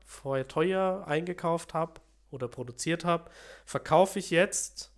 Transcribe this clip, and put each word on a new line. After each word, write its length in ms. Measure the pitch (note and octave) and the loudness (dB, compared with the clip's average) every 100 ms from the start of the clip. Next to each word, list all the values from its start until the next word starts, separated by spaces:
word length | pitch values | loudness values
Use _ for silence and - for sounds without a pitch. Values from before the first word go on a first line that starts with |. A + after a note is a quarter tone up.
vorher 420 | - - C#3 C3+ C3 | -20 -12 -4 -2 -2
teuer 580 | - E3+ F#3+ F#3+ F#3+ G3 | 0 2 2 0 0 -2
eingekauft 680 | D3+ F3 F3 E3+ E3 - | -2 -2 -2 -2 -2 -2
hab 260 | D#3+ E3 - - _ _ | -4 -4 -6 -20 _ _
oder 160 | C3 B2 | -8 -8
produziert 580 | - A#2+ A#2 - E3 | -6 -10 -6 -2 -2
hab, 260 | E3+ E3+ E3+ - - - - | 0 0 -2 -20 -20 -20 -8
verkaufe 520 | - - D#3 F#3+ G#3 | -6 4 6 6 2
ich 100 | - | 0
jetzt. 600 | E3 F3+ - - - - | 4 4 2 -6 -10 -16